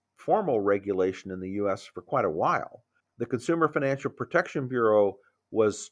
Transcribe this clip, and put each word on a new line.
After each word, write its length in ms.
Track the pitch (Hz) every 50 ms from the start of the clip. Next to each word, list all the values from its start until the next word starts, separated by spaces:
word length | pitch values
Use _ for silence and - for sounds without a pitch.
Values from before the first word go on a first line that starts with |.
| _ _ _ _
formal 420 | - - 175 214 208 160 127 107
regulation 720 | 98 101 101 101 98 101 98 92 92 95 95 - - 95
in 80 | 92 92
the 120 | 92 95
U 180 | 98 104 101 98
S 160 | 98 98 -
for 160 | - - 90
quite 240 | - - - 131 110
a 40 | 90
while. 540 | 78 87 120 160 170 123 - - - - _ _ _ _ _ _ _ -
The 60 | 117
Consumer 420 | - 127 113 - - 165 165 160 151
Financial 440 | 156 156 139 135 139 135 - 135
Protection 560 | - - 123 - - 175 180 - - 147 135 123
Bureau 500 | 127 120 113 110 107 107 101 98 95 - _ _ _ _ _ _
was 380 | - 107 110 104 95 - - -